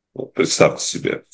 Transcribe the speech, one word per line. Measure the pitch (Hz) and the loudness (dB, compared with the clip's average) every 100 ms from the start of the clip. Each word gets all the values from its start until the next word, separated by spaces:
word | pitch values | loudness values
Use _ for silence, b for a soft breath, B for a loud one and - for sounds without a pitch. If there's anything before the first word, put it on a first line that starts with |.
| _ | _
Вот | - - | -14 -12
представьте | - 82 - 73 - | -2 -2 4 4 4
себе. | - - - - - | -6 -4 -4 -6 -8